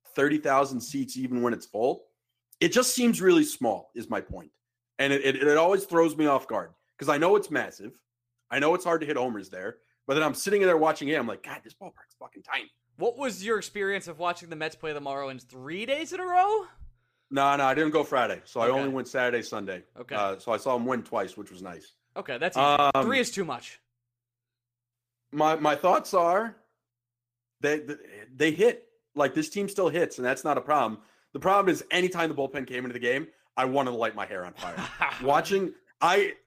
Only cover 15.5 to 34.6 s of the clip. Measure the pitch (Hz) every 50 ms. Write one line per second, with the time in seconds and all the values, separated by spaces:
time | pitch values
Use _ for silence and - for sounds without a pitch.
15.5 | 127 127 127 147 165 190 226 247 277 302 330 - 349 370 370 359 359 359 370 403
16.5 | 440 427 370 - - - - - _ _ _ _ _ _ _ - 135 139 139 139
17.5 | 143 143 135 131 131 147 160 156 151 156 143 - 143 131 117 107 95 - - -
18.5 | - 123 117 123 131 135 139 139 131 131 123 - - 131 123 123 120 117 107 -
19.5 | 120 107 101 95 92 90 - _ _ - 123 127 139 104 101 98 98 - - 123
20.5 | 110 104 - 139 127 123 117 127 127 117 107 - 120 110 98 92 - 104 98 -
21.5 | 92 90 95 92 85 80 - - _ _ _ _ - - - - 127 120 156 185
22.5 | - 131 143 143 143 143 147 143 - 135 - 226 262 262 233 - - 196 185 156
23.5 | 123 - - - - - _ _ _ _ _ _ _ _ _ _ _ _ _ _
24.5 | _ _ _ _ _ _ _ _ _ _ _ _ _ _ _ _ 143 147 151 156
25.5 | 160 151 151 151 143 143 - 180 202 302 - - 202 180 170 170 180 202 226 226
26.5 | 214 _ _ _ _ _ _ _ _ _ _ _ _ _ _ _ _ _ _ _
27.5 | _ - 143 147 151 156 151 143 147 - - - 101 104 107 120 131 127 151 160
28.5 | 151 165 208 240 220 - - _ _ _ _ _ - 143 143 135 - 160 151 -
29.5 | - 202 202 196 - 202 185 160 143 180 170 - - - 123 123 135 135 - 151
30.5 | 143 127 - 143 151 147 120 110 107 104 _ _ _ _ _ _ - 139 - 185
31.5 | 196 202 196 185 156 - - - 165 180 180 180 180 170 165 160 143 139 135 135
32.5 | - 143 131 123 127 123 127 127 120 123 120 120 131 139 165 - _ _ _ _
33.5 | - 123 131 127 131 143 135 127 120 113 113 110 107 104 95 - 104 92 90 90
34.5 | - -